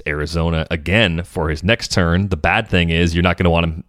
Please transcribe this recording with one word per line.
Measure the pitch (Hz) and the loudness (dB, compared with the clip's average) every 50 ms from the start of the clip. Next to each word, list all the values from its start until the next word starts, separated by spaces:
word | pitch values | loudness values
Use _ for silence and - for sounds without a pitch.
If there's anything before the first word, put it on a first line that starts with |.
| - | -6
Arizona | - 73 76 76 82 85 85 82 82 82 80 80 - | -6 -4 -4 -4 -4 -2 -2 0 0 0 -2 -2 -4
again | 82 80 71 85 90 113 113 90 82 82 82 | -6 -6 -4 0 2 2 2 2 0 -2 -6
for | - - 92 80 78 | -6 -6 -4 -2 -2
his | 78 71 80 | -2 -2 0
next | 92 117 - - - | 0 0 0 -2 -4
turn. | - - 90 82 85 90 101 101 | 0 0 2 2 2 2 0 0
The | 92 76 | -2 0
bad | - 85 92 110 113 - | 0 0 0 0 0 0
thing | - 90 85 82 | 0 0 2 2
is | 82 82 87 85 82 | 2 2 2 2 2
you're | 87 90 | 2 2
not | 92 87 - | 2 2 2
gonna | 92 87 | 2 2
want | 82 85 85 | 2 2 0
him | 82 80 82 - | 0 -4 -6 -8